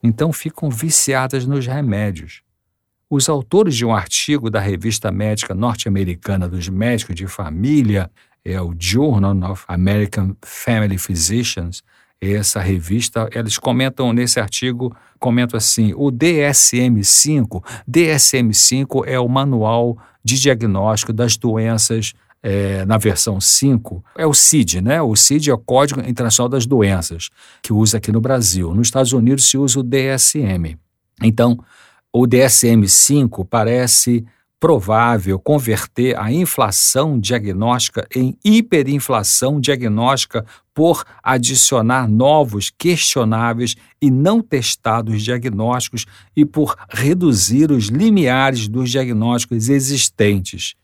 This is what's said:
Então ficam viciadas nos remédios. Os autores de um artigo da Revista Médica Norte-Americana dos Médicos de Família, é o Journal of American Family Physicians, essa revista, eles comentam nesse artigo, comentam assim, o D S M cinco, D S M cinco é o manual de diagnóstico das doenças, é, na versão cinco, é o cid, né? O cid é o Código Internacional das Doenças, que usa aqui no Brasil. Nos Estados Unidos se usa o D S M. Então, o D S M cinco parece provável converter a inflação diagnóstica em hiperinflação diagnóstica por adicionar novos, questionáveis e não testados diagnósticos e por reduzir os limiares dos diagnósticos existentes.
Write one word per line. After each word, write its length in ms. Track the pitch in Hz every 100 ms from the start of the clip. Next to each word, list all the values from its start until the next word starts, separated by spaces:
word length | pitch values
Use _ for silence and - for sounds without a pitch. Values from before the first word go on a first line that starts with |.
Então 300 | 120 113 156
ficam 380 | - 160 - 156
viciadas 760 | 113 160 151 - 135 131 131 127
nos 220 | 143 123
remédios. 760 | 135 139 101 104 87 78 - _ _ _ _ _ _ _
Os 180 | 143 131
autores 480 | 147 123 190 214 120
de 100 | 117
um 80 |
artigo 560 | 110 87 - - 151 117
da 120 | 104
Revista 500 | 98 92 107 107 107
Médica 420 | 98 107 107 -
Norte-Americana 920 | 92 120 107 - 98 95 85 - 98 87
dos 220 | 90 87
Médicos 440 | 95 113 120 -
de 140 | 85 95
Família, 840 | - 87 80 120 151 117 101 90 _ _ _
é 160 | - 92
o 140 | 87 85
Journal 720 | 87 107 147 113 98 98 90
of 140 | 95 -
American 640 | 90 92 104 101 - 95 98
Family 560 | - - - 113 104 95
Physicians, 840 | - 87 85 110 117 - 85 87 _ _ _ _
essa 400 | 95 104 104 -
revista, 680 | 92 92 82 107 117 - 110
eles 240 | 117 110 104
comentam 560 | - 123 135 127 127
nesse 260 | 117 123 -
artigo, 560 | 101 - 127 123 127 117 _ _
comentam 380 | - 120 120 113
assim, 340 | - - 110 -
o 140 | 143
D 300 | 120 160 165
S 380 | 143 139 - 123
M 260 | 127 113
cinco, 600 | 98 - 147 151 113 92 - - -
D 180 | 127 170
S 300 | 151 - 135
M 160 | 120
cinco 500 | 104 - 131 139 135 -
é 140 | 131
o 80 | 123
manual 720 | 131 139 127 110 117 120 113 - _
de 160 | 110 131
diagnóstico 720 | 135 123 113 95 101 107 -
das 240 | 110 120 -
doenças, 800 | 123 110 113 113 - 113 110 - _ _
é, 420 | 107 98 98 98 95
na 120 | 110
versão 420 | 110 95 - 98
cinco, 640 | - - 135 120 113 90 - -
é 100 | 160
o 80 |
cid, 480 | 143 - 156 95 87
né? 180 | 101 156
O 160 | 143 107
cid 340 | - 147 147
é 40 |
o 60 | 120
Código 400 | - 123 143 139
Internacional 480 | - 120 117 - 123
das 160 | 135 120
Doenças, 640 | 131 101 95 85 82 - _ - _
que 100 | -
usa 260 | 107 110 110
aqui 140 | -
no 100 | 110
Brasil. 520 | 113 135 113 95 85
Nos 140 | 95 117
Estados 260 | 135 131
Unidos 320 | 135 117 135 -
se 120 | 156
usa 220 | 139 135
o 40 |
D 220 | 123 135 131
S 320 | 135 - 151
M. 400 | 113 92 82 78 _ _ _ _
Então, 340 | 113 110 117 120 - _ - _ _
o 140 | 120 123
D 100 | 123
S 300 | 131 - 120
M 200 | 113 98
cinco 560 | - - 143 127 -
parece 800 | 92 117 107 123 123 - - 120 113 _ _ _
provável 800 | 160 143 95 110 117 117 92 95
converter 760 | - 151 117 107 - - 127 -
a 120 | 107
inflação 880 | 147 175 - 113 92 - 131 156 135
diagnóstica 880 | 95 123 104 92 110 123 - - - 127
em 220 | 127 - 208
hiperinflação 1120 | 220 226 170 139 143 - 123 107 - 127 147
diagnóstica 840 | 127 135 120 107 120 135 - 117 104 - _
por 320 | - 160 165 - -
adicionar 840 | - 131 120 131 - 131 113 127 123
novos, 640 | 107 131 151 139 104 98 _
questionáveis 1000 | 170 170 - - 110 113 117 117 120 - _ _
e 120 | 143
não 280 | 131 156 226
testados 840 | 220 139 117 - - 113 110 107
diagnósticos 840 | 107 123 123 101 113 123 - 117 - - - -
e 100 | 151
por 300 | - 151 - -
reduzir 840 | 107 131 180 175 110 92 123 156
os 140 | 139 104
limiares 840 | 127 220 208 139 127 135 127 107
dos 240 | 113 127
diagnósticos 760 | 131 127 113 113 120 117 117 113
existentes. 1080 | 139 131 139 - _ 104 101 92 87 - -